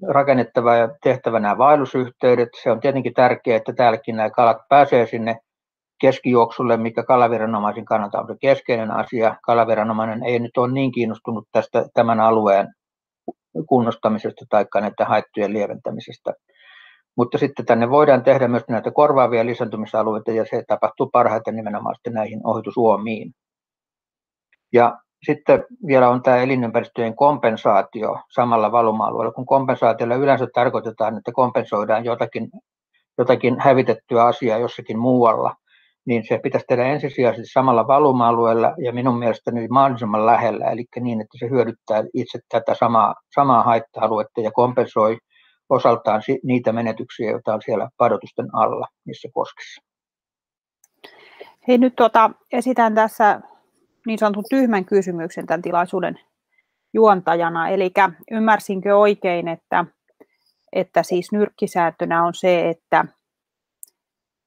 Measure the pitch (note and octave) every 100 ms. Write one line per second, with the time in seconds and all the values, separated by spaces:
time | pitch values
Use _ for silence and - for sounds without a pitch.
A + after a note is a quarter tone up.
0 | F3+ C#3 C#3 C3 A2+ - A#2 A#2 A#2 -
1 | C#3+ A#2+ A#2+ A2+ G#2 G2 C#3 D3 C3 C3+
2 | B2 - B2+ B2 A#2 - C3 A#2 C#3 C3+
3 | A#2+ B2+ B2 A#2+ C3 A2+ - B2 A#2+ A2+
4 | - A2+ G#2+ - A#2 A2+ - C#3 C#3 B2+
5 | B2 A#2 A2+ A2+ _ _ _ _ _ -
6 | C3+ C3 B2+ B2 A#2 - B2 A2+ A2+ A2+
7 | A#2 B2+ A#2+ A2 A2 A2 G#2 A2 G#2 A2
8 | G2+ G2+ G#2+ G2+ C3+ C3+ - A#2 G#2+ A2
9 | - B2 A2 A2 - A#2 A2+ G#2+ A2 A2
10 | A2+ A2+ A#2+ B2 A#2 B2+ B2 C3 C3+ A#2+
11 | A2+ G#2+ - A2 - A2+ - A#2+ - -
12 | A#2 A2+ A2 A2 G#2 G2 G2 _ _ _
13 | _ _ - - _ - D#3 B2+ A#2 -
14 | A2 G#2 A2 - - G#2+ G2 G2+ G#2 -
15 | G#2+ G#2+ - - G2+ G#2+ G2+ A2 - A2
16 | - B2 - - _ _ _ - _ _
17 | _ - A#2+ - C#3 - - A#2 A#2+ D3+
18 | D3 B2+ B2+ C3+ A#2+ A#2+ - A2+ A#2 B2+
19 | D3 C3+ A#2+ A#2 A#2+ A#2 A2+ A2 G#2 A2
20 | A2 G#2+ A2+ A2+ G#2+ A#2+ - G#2+ G#2+ -
21 | C3+ B2 A#2 A2 A2+ A2 G#2+ G#2 A2+ A#2+
22 | A#2+ A2+ A2 G#2+ A2+ A2 G#2 A#2+ A2+ G2+
23 | A2 A2 E2+ - _ _ _ _ _ _
24 | _ _ _ _ _ _ _ A#2+ A#2 -
25 | _ _ - D3 - C3+ - - E3 C3
26 | B2 B2 C3+ B2 B2+ C3 A#2 A2+ A2 -
27 | A#2 A2 C#3+ D3 A#2+ A2 B2+ G2+ - A2+
28 | G#2+ G#2+ - - A#2+ A#2 G#2+ A#2+ A2+ A2
29 | G#2+ A#2 A2+ - B2 C3+ C3 A#2+ A#2 A2
30 | A#2 B2 C#3 B2 B2 - B2 A2+ A2+ -
31 | A2 A2 - A#2 B2 A#2+ A2 G#2 G#2+ A2
32 | A#2 A#2+ A#2 A#2 A2+ - _ _ _ _
33 | _ - A#2+ A#2+ B2 B2 C#3 C3 B2 A2
34 | - A#2+ A#2+ A#2+ A#2+ A2 A#2+ - - A2
35 | B2 B2+ A#2 A2+ - - _ _ _ _
36 | - A#2 A2 A2 C3 B2+ - B2 B2+ D3
37 | C#3+ - A#2+ A#2 G#2 C3 C3 A2+ A2 C#3
38 | D3 B2+ A#2 A#2 A#2 A#2 A2+ - B2+ A#2+
39 | C3 A#2+ A#2+ - - A#2+ A2+ B2+ C3+ A#2+
40 | A#2 G#2+ A2 A2 A2+ G#2 - A#2 A#2+ B2
41 | B2 A2+ G#2+ A#2+ A#2+ C3 A2+ A2+ - A2
42 | G#2+ B2+ A#2+ - - A#2 - A2 A#2+ A#2
43 | G2+ - _ - C#3 A#2 A2+ A2+ - -
44 | G#2+ A2 G#2+ - G#2+ A2+ B2 B2 G#2+ A#2
45 | A2 A2+ _ _ _ _ - B2+ C3 A#2
46 | - G#2+ - C#3 C#3 B2 A#2+ A2+ A#2 A2+
47 | A#2+ - A2 A2+ - G#2+ A#2 G#2+ A2+ -
48 | A#2+ G#2 - - G#2 A2+ A2 A2+ A2+ _
49 | - - A#2 - - - - - _ _
50 | _ _ _ _ _ _ _ _ _ _
51 | - - - - - _ - B3 B3+ -
52 | A3+ A#3 A3 - _ B3 B3+ B3+ A3+ G#3+
53 | A3 - G#3+ D#3+ - _ _ _ _ _
54 | A3+ A3 G#3+ G3+ G#3 C4+ B3 G#3 F#3 G3+
55 | F#3 E3+ E3 - F3 E3+ E3+ F3 F3+ F#3+
56 | E3+ E3 _ _ _ _ _ _ _ G#3+
57 | A3 F#3+ F3 E3+ E3+ E3 E3 F#3+ F#3 G3
58 | F#3+ - - A3+ A3 G3+ - F#3+ G3 G3+
59 | G#3 G#3 F#3+ F3 E3+ E3 - F3+ E3+ _
60 | _ _ _ _ _ _ _ F#3+ F3+ F3
61 | E3+ F3+ F3 G#3 G#3 - G3 F#3 E3 -
62 | E3+ E3+ F3 F3 F#3 F3 E3+ E3 - E3
63 | E3+ _ _ _ _ _ _ _ - _
64 | _ _ _ _